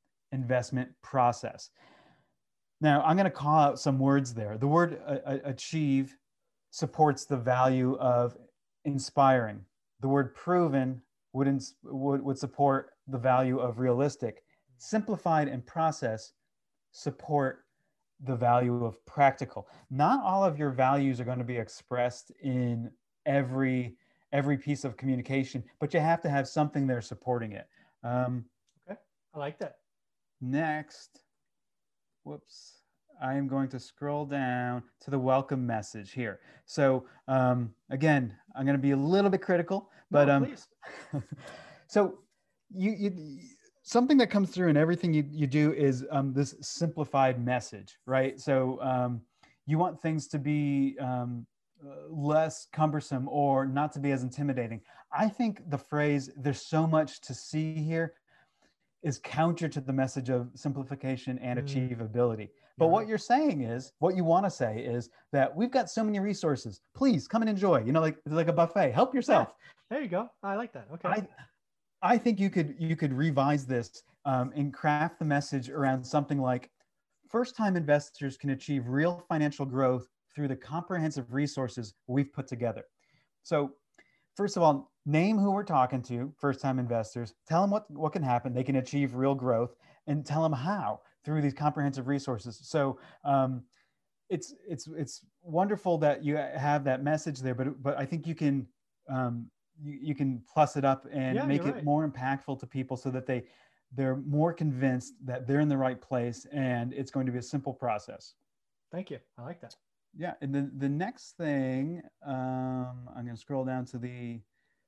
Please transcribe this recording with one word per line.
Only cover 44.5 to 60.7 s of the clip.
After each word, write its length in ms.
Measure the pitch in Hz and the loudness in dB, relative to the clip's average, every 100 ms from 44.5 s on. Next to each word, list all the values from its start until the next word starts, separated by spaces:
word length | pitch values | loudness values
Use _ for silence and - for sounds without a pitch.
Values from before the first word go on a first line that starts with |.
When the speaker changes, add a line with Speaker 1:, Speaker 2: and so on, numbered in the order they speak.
Speaker 1:
through 180 | 180 180 | 2 4
in 80 | 147 | 6
everything 360 | 160 170 175 | 6 2 2
you, 120 | 156 147 | 2 2
you 180 | 151 143 | 0 2
do 260 | 147 151 | 4 4
is, 320 | 151 143 127 135 | 4 2 2 -2
um, 220 | 139 139 | -2 0
this 220 | 135 139 - | 0 -2 -4
simplified 800 | 143 - 170 160 143 139 131 123 | -12 -4 -4 -2 -2 4 4 2
message, 540 | 120 123 - 104 98 - - | 0 -2 -4 -14 -18 -20 -2
right? 340 | 131 131 135 | 0 0 -2
So, 400 | 139 135 127 127 | 0 2 2 -2
um, 400 | 131 127 123 120 - _ _ _ - | -2 0 0 -4 -8 _ _ _ -2
you 120 | 156 | 2
want 220 | 180 165 | 2 0
things 280 | 165 160 139 | -2 -2 -4
to 100 | 151 | -6
be, 560 | 139 151 143 139 135 135 | -2 0 2 2 0 -2
um, 460 | 131 127 123 120 117 _ _ _ | -4 -4 -4 -8 -12 _ _ _
uh, 240 | 143 143 147 | -20 -18 -12
less 580 | 160 147 156 160 - - | -4 2 2 2 -4 -12
cumbersome 560 | - 156 147 - 135 131 | 0 0 0 -4 -4 -2
or 360 | 139 143 135 135 | 0 2 2 2
not 260 | 135 151 | 0 -2
to 60 | 147 | -2
be 120 | 139 | -2
as 100 | 135 | 0
intimidating. 600 | 127 123 143 127 117 113 - - - | -2 -2 -2 -2 -4 -8 -14 -20 -8
I 160 | 147 214 | 0 0
think 400 | - 233 208 175 | 0 -2 -4 -6
the 80 | 143 | -6
phrase, 500 | - 147 147 143 131 143 | -4 0 2 2 -2 -4
"There's 240 | 135 120 | -4 -4
so 240 | - 160 160 | -2 0 4
much 360 | 156 156 - | 2 2 -4
to 120 | - | -14
see 400 | 123 - 156 160 | -14 -8 -4 -4
here," 400 | 160 156 165 165 - _ _ _ _ _ _ _ _ | -4 -2 -2 -2 -6 _ _ _ _ _ _ _ _
is 160 | 147 131 | -6 -6
counter 500 | - - 165 165 160 | -6 0 0 2 -4
to 140 | 147 | -6
the 100 | 131 | -4
message 380 | 135 131 - 123 | -2 -2 -2 -2
of 220 | 127 123 | -2 -2
simplification 840 | - 147 | -8 -6